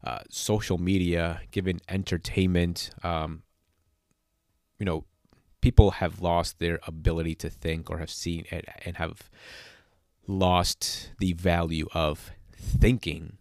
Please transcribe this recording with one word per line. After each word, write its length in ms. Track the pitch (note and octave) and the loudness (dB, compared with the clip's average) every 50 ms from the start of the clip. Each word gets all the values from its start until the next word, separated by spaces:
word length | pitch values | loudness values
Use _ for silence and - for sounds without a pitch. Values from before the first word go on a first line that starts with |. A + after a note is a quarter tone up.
| - | -8
uh, 140 | - A#1+ - - - | -8 -8 -8 -10 -12
social 500 | - - - - G#2+ G#2+ G#2 - F#2 F2 | -12 -10 -2 0 0 0 2 0 0 0
media, 600 | F2 F2+ G2 F#2+ F2+ F2 E2+ E2+ E2+ E2+ E2 E2 - - | 2 2 2 2 2 2 2 2 0 -2 -2 -6 -10 -6
given 280 | - G2+ F#2+ F#2 F2+ E2 - - | -6 -4 -2 -2 -4 -4 -6 -6
entertainment, 1000 | F#2+ F#2+ F#2+ - - E2+ - - - - F#2+ F#2 F2+ F2 F2 F2 F2 - - - - - - | -4 -4 -2 -2 -4 -4 -4 -2 0 2 2 4 4 4 2 2 -2 -4 -8 -12 -14 -8 -6
um, 380 | F2 E2+ D#2+ D#2 D#2 D#2+ E2 - _ _ _ _ _ _ _ _ _ _ _ _ _ _ _ _ _ _ _ _ _ _ _ _ _ _ _ | -4 -2 -2 -4 -4 -8 -10 -14 _ _ _ _ _ _ _ _ _ _ _ _ _ _ _ _ _ _ _ _ _ _ _ _ _ _ _
you 80 | G#2 | -2
know, 180 | F#2+ E2+ D#2+ - _ _ _ _ _ _ _ _ _ _ _ | -2 -2 -2 -6 _ _ _ _ _ _ _ _ _ _ _
people 320 | - C3 - - A2 G2 F2+ | 2 4 10 10 8 8 8
have 280 | - F#2+ E2+ D#2+ - | 2 -2 -4 -4 -2
lost 380 | F2 E2+ E2+ F2 E2+ - - _ | 0 2 2 2 2 0 -4 _
their 220 | E2+ E2+ E2+ D#2+ - - | -2 -2 -2 -2 -6 -10
ability 480 | D#2+ D#2 D#2 F2+ E2 E2 E2 E2 D#2+ | -12 -2 -2 0 0 0 -2 -4 -4
to 120 | - - D#2 | -4 -6 -10
think 400 | - - - E2 D#2+ E2 E2 - | -10 -6 -4 -4 -4 -4 -4 -6
or 100 | E2 D#2+ | -8 -8
have 120 | D#2+ - | -6 -8
seen 340 | - - - - E2+ E2 E2 - | -10 -8 -6 -6 -6 -6 -6 -8
it 140 | - E2+ - - - - - | -10 -10 -10 -12 -16 -12 -10
and 120 | F2 F2 | -10 -6
have 340 | - E2+ E2 D#2+ - - - _ - - - - - - - - - _ _ _ _ _ _ _ _ _ | -6 -6 -6 -6 -10 -18 -20 _ -20 -20 -20 -20 -20 -20 -20 -20 -20 _ _ _ _ _ _ _ _ _
lost 840 | - G2 F#2+ F#2 F#2 F2+ F2+ F2 - - _ - - - - - - - - | -6 0 2 4 4 6 4 4 2 -2 _ -4 -6 -6 -8 -10 -14 -8 -2
the 140 | G2 F#2 F2 | 0 0 0
value 520 | E2 F2 F2+ E2+ E2+ E2+ E2 E2 D#2+ D#2 - - | 2 2 2 2 4 2 0 -2 -4 -4 -4 -2
of 380 | E2 D#2+ D2+ D2+ - - - - - - - - | 0 0 0 0 -4 -8 -18 -20 -20 -20 -20 -20
thinking. 840 | - - - - - - A2 B2+ A#2 - F2 D2 D#2+ D#2+ - - - | -12 -6 -2 4 6 6 6 6 4 0 -6 -6 -6 -10 -14 -16 -18